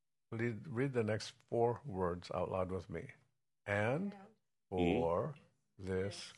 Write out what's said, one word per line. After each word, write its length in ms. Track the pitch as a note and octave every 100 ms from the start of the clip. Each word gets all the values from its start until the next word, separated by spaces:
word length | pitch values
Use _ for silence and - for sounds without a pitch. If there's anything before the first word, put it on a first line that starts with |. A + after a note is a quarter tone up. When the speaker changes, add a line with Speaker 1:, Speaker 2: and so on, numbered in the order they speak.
| _ _ -
Speaker 1:
Read, 280 | A2+ A#2+ G#2+ D#3
read 260 | A#2 C#3+
the 100 | B2
next 280 | G#2+ G#2+ - - -
four 300 | A#2 A#2 A#2
words 460 | C#3+ F#2 F2+ F2+ -
out 160 | - F2+
loud 200 | F#2 F2+
with 180 | F#2 -
me. 140 | E2 - - _ _ _ _ -
And 460 | G2+ G#2+ D3 G3+ - - - _ _ -
Speaker 2:
Y 280 | F#2 F2 D#2+
Speaker 1:
for 340 | E2 F2 D3 C#3+ - _ _ -
this 540 | F#2+ F#2+ G2 - -